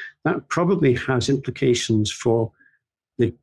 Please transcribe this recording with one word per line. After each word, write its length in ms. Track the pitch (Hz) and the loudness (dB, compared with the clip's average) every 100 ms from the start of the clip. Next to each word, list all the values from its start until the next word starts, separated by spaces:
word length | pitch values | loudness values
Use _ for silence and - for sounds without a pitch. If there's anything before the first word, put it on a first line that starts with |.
| - - 156 | -20 -6 -4
that 240 | - - | -4 -4
probably 460 | - 175 190 147 120 | -2 0 2 2 2
has 340 | - 127 120 | 0 -2 0
implications 800 | 139 139 - 135 123 - 110 104 | -2 -4 -2 0 0 2 0 0
for 400 | - 120 117 113 - _ _ _ _ _ - | -2 0 0 -2 -8 _ _ _ _ _ -2
the 160 | 113 - | -2 -2